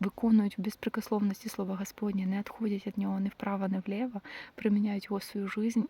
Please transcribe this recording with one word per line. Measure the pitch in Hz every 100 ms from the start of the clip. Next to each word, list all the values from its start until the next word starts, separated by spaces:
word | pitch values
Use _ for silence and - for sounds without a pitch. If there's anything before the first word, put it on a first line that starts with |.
виконують | 196 - 233 220 202 -
в |
безпрекословності | 196 - - - - 214 202 190 220
Слово | - 190
Господнє, | 190 196 - 208 196 185
не | 196
відходять | 202 - 226 202 208
від | 196
нього | 196 190
ні | 196
вправо, | - 196 196 190
ні | 190 190
вліво, | 202 254 208 - - -
приміняють | - 214 208 208 202
його | - 202
в |
свою | - 208 196
жизнь | 208 226 233